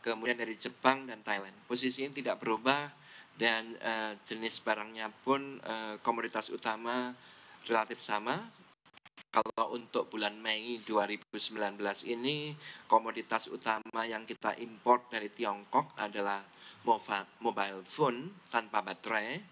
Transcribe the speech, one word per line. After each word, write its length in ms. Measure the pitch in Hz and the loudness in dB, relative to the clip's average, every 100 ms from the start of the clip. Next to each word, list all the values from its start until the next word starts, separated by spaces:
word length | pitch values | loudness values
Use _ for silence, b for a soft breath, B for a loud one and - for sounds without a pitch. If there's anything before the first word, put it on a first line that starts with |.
| 117 | -2
Kemudian 320 | 110 117 120 | -2 0 0
dari 160 | 113 | -2
Jepang 560 | 107 - - 127 135 131 | -4 -8 2 4 4 -2
dan 140 | 110 107 | -10 -4
Thailand. 300 | 101 98 101 - | -4 -4 -14 -4
Posisi 400 | 123 127 127 139 | 0 0 -2 -4
ini 80 | |
tidak 300 | 143 120 - | -2 -2 -2
berubah 480 | 117 110 123 143 147 - B B B | 0 2 4 2 0 -10 B B B
dan, 400 | - 113 113 113 113 | 0 2 2 -2 -4
eh, 340 | 113 110 110 101 - | -2 0 -2 -6 -8
jenis 340 | 110 113 - | -4 -4 -2
barangnya 480 | 117 107 107 113 110 104 | 0 0 -2 -8 -8 -6
pun, 340 | 131 139 139 135 | 0 0 0 -10
eh, 340 | - 110 110 107 120 | -6 -6 -6 -2 0
komoditas 480 | 117 113 110 - | 0 -2 -4 -4
utama 640 | - 117 110 117 123 123 123 B B B B - | -4 -4 -4 -2 -2 -2 -8 B B B B 2
relatif 380 | 113 110 110 | 2 2 -4
sama. 340 | - 104 113 160 226 - - _ _ - - - - | -2 -2 0 -2 -4 -16 -20 _ _ -20 -20 -20 2
Kalau 400 | 117 110 - 113 | 4 4 2 0
untuk 400 | 120 110 - - | 0 -2 -2 0
bulan 240 | 110 104 107 | 0 -2 0
Mei 400 | 110 107 117 117 107 | -2 -2 -2 -6 2
dua 240 | 107 101 | 4 4
ribu 320 | 104 - 107 | -2 -6 -4
sembilan 320 | - 110 104 | -2 0 -2
belas 320 | 101 101 98 - | 0 -2 -2 -4
ini, 480 | 117 127 147 151 151 B B - | 0 0 -2 -4 -8 B B 6
komoditas 640 | 110 113 113 113 110 - | 6 6 -6 -2 -2 -2
utama 560 | - 117 110 110 113 113 | -4 0 -2 -2 -2 -2
yang 240 | 110 113 | -4 -6
kita 240 | 113 110 - | -2 -2 -2
impor 480 | 117 107 120 120 - | -8 0 6 6 6
dari 240 | 113 104 | -4 -4
Tiongkok 640 | - 110 101 101 131 151 - | -2 -2 -2 2 0 0 -6
adalah 460 | 104 107 101 98 98 B B B 117 | -4 -2 0 -2 -6 B B B 2
mova-, 400 | 110 - 101 95 - | 2 2 -2 -2 -2
mobile 400 | 113 101 98 98 | -2 0 -2 -2
phone 480 | 92 - 143 120 165 202 - | -10 2 2 2 -8 -12 -2
tanpa 320 | 120 107 107 98 | -2 2 -2 0
baterai 560 | 92 110 110 110 151 202 | -8 -2 0 0 -6 -8